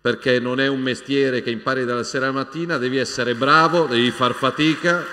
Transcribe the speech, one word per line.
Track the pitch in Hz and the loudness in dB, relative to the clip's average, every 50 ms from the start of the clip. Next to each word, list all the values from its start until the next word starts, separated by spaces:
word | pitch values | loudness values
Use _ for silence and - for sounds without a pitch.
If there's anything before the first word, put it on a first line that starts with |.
perché | _ 123 117 - - 135 123 123 | _ -2 -2 0 2 2 2 2
non | 117 123 127 131 | 2 -2 -2 0
è | 135 | 0
un | 135 139 131 | 0 0 -2
mestiere | 131 131 123 - - - 139 139 139 131 127 120 107 | -2 -4 -4 -4 -4 -2 0 2 2 2 0 -2 -2
che | 127 | -4
impari | 117 110 - 135 131 131 127 | -6 -4 -4 -4 -2 -2 -2
dalla | 120 120 120 | -2 -2 -4
sera | 113 - - 135 131 | -4 -4 -4 -2 -2
alla | 135 135 | -2 -2
mattina, | 135 131 - - 160 170 170 165 131 | -4 -6 -6 -6 -8 -4 -4 -2 -2
devi | 123 127 127 | -2 -2 0
essere | 135 123 - - - 120 120 120 | -2 -2 -2 -4 -4 -2 -2 0
bravo, | 117 135 139 147 156 160 160 160 175 160 | 0 2 4 6 6 6 4 4 2 2
devi | 135 120 117 120 123 | 2 2 2 2 2
far | 110 - 131 123 117 | 2 2 0 0 0
fatica. | - 135 131 127 - 151 160 151 - - 175 175 175 147 139 | 0 -2 -2 0 2 2 2 2 2 0 0 0 0 -4 -8